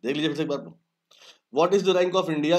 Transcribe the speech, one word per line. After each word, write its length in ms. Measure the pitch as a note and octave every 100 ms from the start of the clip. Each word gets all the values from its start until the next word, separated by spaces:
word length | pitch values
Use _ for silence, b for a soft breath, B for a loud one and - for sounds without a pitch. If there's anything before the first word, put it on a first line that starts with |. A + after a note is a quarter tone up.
देख 120 | A2+ D3
लीजिए 140 | D#3
फिर 80 | C#3+
से 60 |
एक 60 | D3
बार, 240 | C#3 E2+ - _ _ _ B B B _ B2+
What 180 | F3
is 100 | G3
the 100 | F3+
rank 200 | F#3 F#3 F#3
of 140 | E3+
India 280 | D#3 D3